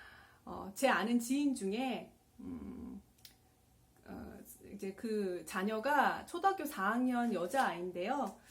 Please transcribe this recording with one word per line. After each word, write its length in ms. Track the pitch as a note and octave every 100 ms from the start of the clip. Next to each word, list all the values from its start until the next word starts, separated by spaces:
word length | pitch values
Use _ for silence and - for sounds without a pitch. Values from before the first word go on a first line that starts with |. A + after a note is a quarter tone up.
| - - - - -
어, 260 | F3+ F#3 G#3
제 120 | C4
아는 300 | F#3+ A3 A#3+
지인 360 | A#3 C#4 C#4+ B3
중에, 560 | F#3+ G#3+ C4 G3+ E3 - _ -
음, 640 | - - - - C2 B1+ - _ - - _ _ _ _ _ _ -
어, 320 | - - - - - -
이제 200 | G3+ G3
그 520 | G3 A#3 G#3+ G3 F3+ D#3
자녀가 800 | G#3 G3 A3 A#3+ C#4+ G#3+ - -
초등학교 400 | F4 F#4+ F#4+ D4
사 280 | - F#3+
학년 380 | A#3 B3+ B3 A#3+
여자아이인데요. 1040 | F#3 F3 C4+ A3+ E3+ F3+ F3 F#3+ C#4+ G#3+ - -